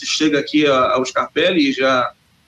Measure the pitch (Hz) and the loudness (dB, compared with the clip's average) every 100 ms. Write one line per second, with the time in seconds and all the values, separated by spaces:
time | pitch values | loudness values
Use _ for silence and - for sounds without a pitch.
0 | - - 156 143 - 151 147 131 127 123 | -6 -2 0 0 0 0 2 2 2 0
1 | 131 135 123 151 175 180 139 127 135 127 | -2 -4 -4 -2 0 2 0 0 0 0
2 | 120 - _ _ | -2 -8 _ _